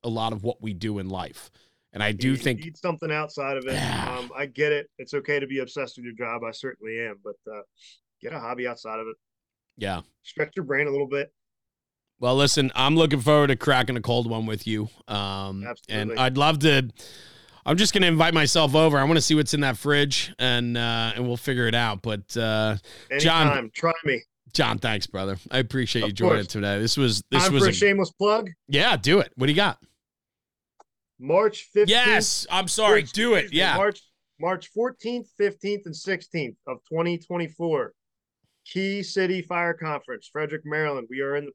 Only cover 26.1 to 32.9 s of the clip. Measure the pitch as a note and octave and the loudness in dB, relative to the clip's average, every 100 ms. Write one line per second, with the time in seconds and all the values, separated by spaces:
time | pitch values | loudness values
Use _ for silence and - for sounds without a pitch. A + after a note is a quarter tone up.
26.1 | F#2+ F3+ G#2+ G2 G#2+ G2+ G2+ A2+ - B2+ | 0 2 2 0 -4 -2 0 0 2 2
27.1 | G#2 - - F#3+ C#3 B2+ G#2 G3+ G3 F3+ | 0 0 2 4 4 4 4 2 2 -2
28.1 | _ G3+ A3 G3 - _ C#3+ A3+ D#3 B2+ | _ 0 2 -2 -14 _ 2 2 2 4
29.1 | F#3+ - - C3+ D3+ G3+ - _ _ _ | 4 2 0 0 2 2 -2 _ _ _
30.1 | _ _ _ _ _ _ _ - _ _ | _ _ _ _ _ _ _ -20 _ _
31.1 | _ C3 F3 G#3+ G#3+ - G#3 G3+ A3+ B3 | _ 2 4 4 0 -2 2 6 6 6
32.1 | G#3 - - - F#3 F#3 - G#3+ | 4 2 -2 -2 -2 -2 2 4